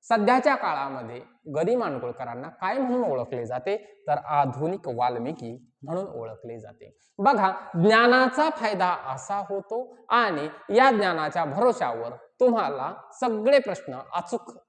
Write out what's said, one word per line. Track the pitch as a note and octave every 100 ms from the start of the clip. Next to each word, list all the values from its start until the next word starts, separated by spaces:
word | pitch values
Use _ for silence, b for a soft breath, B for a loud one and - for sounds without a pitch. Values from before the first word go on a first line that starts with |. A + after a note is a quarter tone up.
सध्याच्या | - A3+ G#3 B3+ C4+
काळामध्ये | C4+ - D3+ C#3 C3+ A#2 A#2+ - _ F#3+ C#3+
गदी | E3+ B3
माडगूळकरांना | G#3 C3+ A#2 - B2 A#2+ D3
काय | - F#3 A#3+
म्हणून | C4 B3
ओळखले | A3+ C3+ A#2+ B2+ A2+
जाते? | B2 D3+ G#3 - _ -
तर | D3
आधुनिक | - D3 C#3 B2 D#3 G3 -
वाल्मिकी | A#2+ B2 A#2+ A#2+ D#3+ A#2 B2+ B2 _
म्हणून | C#3 E3+ G3
ओळखले | - A2+ A2 A#2+ A#2
जाते. | A2 G#2+ G2+ _ _ -
बघा, | G3+ B3 F#3+ F#3 -
ज्ञानाचा | E3+ F#3 A3 A#3+ B3 C4 B3 D#4
फायदा | D4 A3+ G3+ F3+ F3 C3+
असा | C3 - G3+ G3
होतो | G3 F#3 A3+ B3+ - _
आणि | A#3 A3+ D#3+ D3+ - - G#3
या | C4
ज्ञानाच्या | A3+ G3 E3 D3+ F3
भरोशावर | D#3+ C#3+ B3 A#3+ C#3+ A#2 A#2 B2 - _
तुम्हाला | B3 A3+ D#3 C#3 C3+ F#3+ - -
सगळे | B3 A3 G#3+ C#4
प्रश्न | A#3 F3+ - B2+ -
अचूक | F3 - A#3+ - A#3+